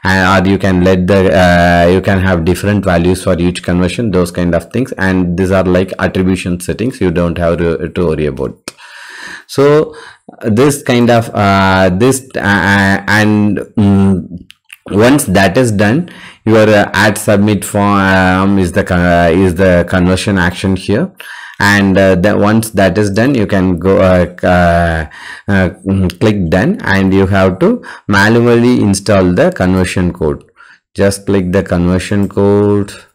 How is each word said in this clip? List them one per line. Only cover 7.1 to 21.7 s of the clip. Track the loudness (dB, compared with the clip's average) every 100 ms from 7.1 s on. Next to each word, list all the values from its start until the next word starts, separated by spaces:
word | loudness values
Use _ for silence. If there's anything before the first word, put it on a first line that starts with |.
don't | 0 -2 -2
have | -2 0
to, | -2 -2 -6
to | -4 -2
worry | -2 -4
about. | -4 -8 -10 -20 _ -20 -20 -20 -20 -18 -20 -10
So | 0 2 2 0 -8 -20 -20 -20 -10
this | -2 2 2 0
kind | -2 0 2
of, | 2 0
uh, | -2 0 2 2 2 0
this, | 2 0 0 -6 -6
uh, | -2 0 0 2 0 -2 -2
and, | 0 0 0 0 -4
mm, | -6 -2 2 2 2 0 -4 -16 -18 -20 _ -20 -6
once | 0 2 2 0
that | 0 2 2
is | 0
done, | 0 0 0 -4 -14 -20 -8 0
your, | 2 4
uh, | 2 0
ad | 0 0 -2
submit | -2 0 2 -2
form, | -4 -2 0 0
um, | 2 2 2 0 0 0
is | 0
the | -2
con-, | -2 0
uh, | 2 2 2
is | 2 0
the | 2 2 2 0
conversion | 0 0 0 -2 -2
action | -2 -2 -4 -4
here. | -2 -4 -4 _ -20 -20 -20 -2
And, | 0